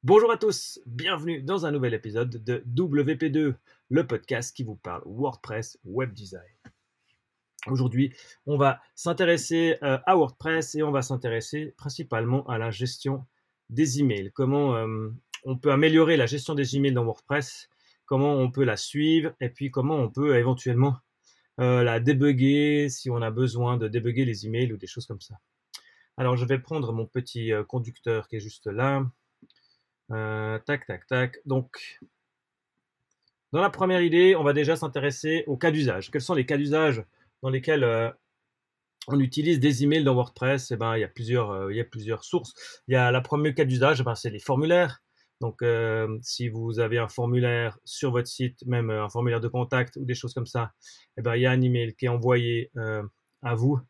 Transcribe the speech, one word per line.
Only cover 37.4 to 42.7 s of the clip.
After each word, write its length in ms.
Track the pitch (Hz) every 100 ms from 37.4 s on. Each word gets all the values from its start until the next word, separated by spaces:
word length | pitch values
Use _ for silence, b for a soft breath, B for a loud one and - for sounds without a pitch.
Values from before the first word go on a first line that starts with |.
dans 80 | 131
lesquels, 340 | 131 131 151
euh, 260 | 123 113 117 - _ _ _ _ _ _ _ _ -
on 100 | 143
utilise 400 | 131 156 156 160
des 240 | 139 127
emails 220 | 143 156 139
dans 100 | 127
WordPress ? 560 | 120 - 127 139 127
Eh 60 | 117
ben, 180 | 113 113
il 60 |
y 20 |
a 60 | 101
plusieurs, 420 | - 117 123 107
euh, 220 | 98 98
il 20 | 107
y 60 |
a 20 |
plusieurs 400 | 117 117 107 110
sources. 300 | - 180 127 - B